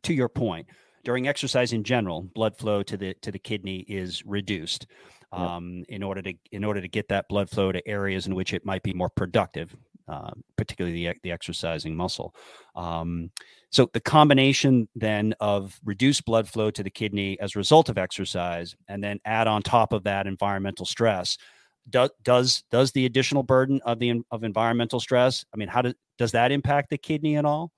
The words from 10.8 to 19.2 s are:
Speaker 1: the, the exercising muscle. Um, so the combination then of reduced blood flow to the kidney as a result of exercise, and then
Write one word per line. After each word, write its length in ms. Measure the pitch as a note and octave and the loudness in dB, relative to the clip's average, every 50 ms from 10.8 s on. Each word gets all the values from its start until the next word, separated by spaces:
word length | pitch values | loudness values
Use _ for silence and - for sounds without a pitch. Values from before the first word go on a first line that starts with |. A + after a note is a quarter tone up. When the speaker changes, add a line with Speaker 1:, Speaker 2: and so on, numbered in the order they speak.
| F#2 F2 E2+ E2+ E2+ | -4 -4 -4 -4 -4
Speaker 1:
the, 100 | E2+ E2 _ _ | -4 -6 _ _
the 80 | F#2 | -8
exercising 640 | E2+ E2 - - E2+ - - E2 E2 D#2 D#2 D#2+ D#2+ | -8 -8 -8 -10 -10 -6 -4 -4 -4 -4 -6 -6 -4
muscle. 400 | D#2+ F2 F#2 - - - - _ - - - - - - _ _ | -4 -4 -4 -4 -6 -10 -12 _ -20 -20 -20 -20 -20 -20 _ _
Um, 560 | - F2 E2+ E2+ E2 E2 E2+ F2 E2+ E2 F2+ _ - - _ - _ _ _ | -10 -8 -6 -6 -4 -4 -4 -6 -6 -6 -8 _ -16 -18 _ -20 _ _ _
so 200 | - - B2+ - - | 4 4 4 4 2
the 80 | A#2+ | -6
combination 880 | - - - D#3 D3+ D3+ C#3+ C3+ C3+ C3+ C3+ - - C#3 C3 B2 A2 - _ | -4 4 6 6 8 8 8 6 6 4 4 4 4 4 4 4 4 0 _
then 420 | A#2+ A2 G#2+ G#2+ G#2 G#2 A2 A2 _ | -4 -2 -2 0 0 0 0 0 _
of 400 | G#2+ G#2 G2+ G2+ G2 G2+ - - - | 0 0 0 0 -2 -6 -14 -12 -8
reduced 400 | G#2 G2+ F#2+ B2+ C#3 C#3+ - - | -8 -2 2 2 2 2 2 0
blood 240 | - A2+ A2+ G#2+ F#2 | 2 2 2 2 0
flow 200 | - A2+ G#2+ G#2+ | -2 -2 -2 -2
to 120 | G#2 - G2 | -2 -4 -8
the 60 | F#2+ | -8
kidney 500 | _ - A2 G#2 G2 G2+ G2 G2 G2 - | _ -6 -6 -4 -2 -2 -2 -2 -4 -4
as 160 | G#2 G2 - | -6 -6 -4
a 40 | G#2 | -4
result 280 | G2 - D3+ D#3+ D#3 | 4 8 8 8 8
of 100 | - A2+ | 6 0
exercise, 760 | G2 F#2 - - - F#2+ - - F2+ F2 F2 F2 E2+ F2 E2+ - _ _ | -2 -4 -4 -4 -6 -6 -4 -4 -4 -4 -4 -4 -6 -8 -10 -14 _ _
and 140 | - G2 G2+ G2 | -12 -10 -8 -6
then 160 | G2+ G#2 G2+ | -6 -6 -8